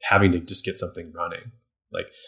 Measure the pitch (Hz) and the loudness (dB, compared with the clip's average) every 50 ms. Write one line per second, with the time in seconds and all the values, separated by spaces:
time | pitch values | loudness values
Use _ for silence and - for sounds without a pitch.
0 | - - 98 101 101 92 87 85 85 - - - - 92 - - 92 87 - 90 | 0 2 4 6 6 6 4 2 -2 -2 -2 -2 -2 -2 -6 -6 -8 -8 -8 -12
1 | 82 80 78 85 85 85 85 - - 120 - _ _ _ _ _ _ _ - - | -14 -14 -10 -8 -8 -8 -8 -10 -14 -18 -20 _ _ _ _ _ _ _ -8 -8
2 | - - - - - | -8 -10 -14 -20 -20